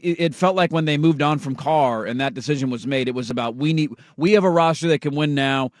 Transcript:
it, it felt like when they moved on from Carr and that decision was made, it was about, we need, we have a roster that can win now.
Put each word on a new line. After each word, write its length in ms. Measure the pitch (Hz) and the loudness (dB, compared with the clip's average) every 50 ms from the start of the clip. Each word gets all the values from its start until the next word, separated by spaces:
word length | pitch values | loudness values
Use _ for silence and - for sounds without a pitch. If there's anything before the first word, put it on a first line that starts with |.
| - | 0
it, 160 | 175 170 170 | -2 -2 0
it 160 | 170 165 - | -2 -2 0
felt 220 | - 185 185 185 185 | 0 0 2 2 2
like 160 | 175 165 151 | 0 0 0
when 100 | 165 160 | 0 0
they 140 | 156 147 147 | 0 0 2
moved 240 | 151 165 160 143 | 2 2 2 2
on 180 | 147 147 151 139 | 0 0 0 -2
from 160 | - 139 131 | -2 -6 -8
Carr 500 | 135 - 147 160 156 143 127 117 110 104 | -6 -2 0 2 2 2 2 2 -2 -4
and 140 | 101 120 127 | -4 -4 -4
that 140 | 135 139 120 | -4 -4 -4
decision 360 | 131 110 - 151 135 135 131 | -6 -4 -4 -2 -2 -2 -2
was 160 | 123 117 104 | -4 -4 -4
made, 220 | 127 139 131 127 127 | -2 -2 0 0 -2
it 80 | 123 | -2
was 140 | 127 123 113 | -4 -6 -4
about, 260 | 123 123 120 117 113 | -4 -4 -4 -4 -4
we 160 | 127 143 156 | -2 0 0
need, 180 | 160 156 151 143 117 - - - _ - | 2 0 0 -2 -4 -10 -18 -18 _ -2
we 160 | 151 190 208 | 2 4 4
have 100 | 208 185 | 6 6
a 60 | 185 | 4
roster 400 | 170 170 165 165 160 - 165 170 | 4 4 4 2 2 0 0 0
that 100 | 156 135 | 0 0
can 160 | - 147 139 | 0 -2 -2
win 180 | 147 151 151 143 | 0 0 0 0
now. 380 | 139 139 135 135 135 131 127 - _ | 0 0 0 0 0 -2 -4 -6 _